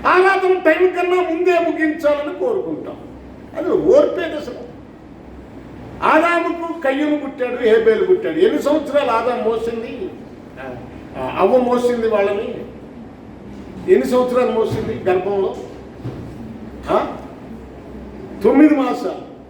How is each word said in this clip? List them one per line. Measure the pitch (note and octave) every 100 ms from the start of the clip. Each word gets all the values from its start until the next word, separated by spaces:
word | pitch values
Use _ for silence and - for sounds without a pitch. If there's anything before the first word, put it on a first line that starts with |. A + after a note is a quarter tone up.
| C4
ఆరాధన | F4+ F#4+ F#4+ F#4 F#4
టైం | D#4 D#4+ F4+
కన్నా | F4 F4+ F4+
ముందే | E4+ E4 F4+ E4+
ముగించాలని | E4+ D4+ D#4 D4 D4 C#4+ - -
కోరుకుంటాం. | - G3 E3 D3+ - - - - - - - -
అది | E4+
ఓర్పేది | A#3 - F4+ - F#4 D#4+ D4+
అసలు. | - - - - - - - - - - - - - - - -
ఆదాముకు | G3+ D4+ E4+ E4+ E4+ E4+ E4 -
కయ్యను | C4+ C4+ D4+ D4
పుట్టాడు, | C4+ - B3 B3
హేబేలు | A#3 A3+ A3 G#3 F3+
పుట్టాడు. | F#3 E3+ D#3
ఎన్ని | G#3+ D4+
సంవత్సరాలు | C#4 D#4 - C#4+ B3+
ఆదాము | A3+ A#3+ A3+
మోసింది? | G#3+ A3+ A3+ A3+ A#3+ C4+ F4+ - - - - B2+ C3 B2 - - - C3
ఆ, | C3 D3
అవ్వ | G3 B3+
మోసింది | B3 B3 A#3+ A#3 A3
వాళ్ళని. | G#3+ G3+ G3+ B3 - - - - - - - - - - - - - -
ఎన్ని | G#3+ C4
సంవత్సరాలు | B3 B3 A#3+ A#3
మోసింది | A3 G#3 - G#3+ -
గర్భంలో? | F#3 F#3 F#3+ G3 F#3+ - - - - - - - - - - - - - -
ఆ? | G3 - - - - - - - - - - - - - -
తొమ్మిది | - C4+ D4+
మాసాలు. | D4 B3 - F3+ C#3 - -